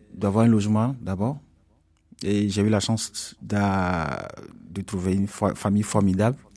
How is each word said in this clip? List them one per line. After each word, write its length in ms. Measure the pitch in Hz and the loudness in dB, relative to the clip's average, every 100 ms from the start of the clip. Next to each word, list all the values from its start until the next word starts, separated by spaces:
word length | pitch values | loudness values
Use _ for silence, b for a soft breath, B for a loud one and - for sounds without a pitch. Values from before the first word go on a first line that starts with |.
| - | -16
d'avoir 320 | - 101 101 | -4 0 4
un 40 | 117 | 6
logement 460 | 113 104 107 120 135 | 6 4 2 0 -2
d'abord. 380 | 104 95 107 147 - _ _ _ _ _ _ - | -6 -4 -4 -4 -12 _ _ _ _ _ _ -8
Et 260 | - 104 104 | -2 0 0
j'ai 120 | 101 | 2
eu 60 | 104 | 2
la 120 | 107 | 2
chance 540 | 98 113 - - - - | 2 -2 -4 -10 -14 -14
d'a-, 880 | - 104 101 95 92 90 80 - - - - - - | -4 0 0 0 0 -2 -4 -6 -10 -14 -18 -20 -14
de 120 | 90 | -10
trouver 320 | 95 95 90 | -8 -4 0
une 120 | 95 98 | 0 -2
fa-, 280 | - 104 | -2 -2
famille 280 | - 107 101 | 0 0 0
formidable. 540 | 104 107 101 92 107 127 - | 2 2 2 4 2 0 -8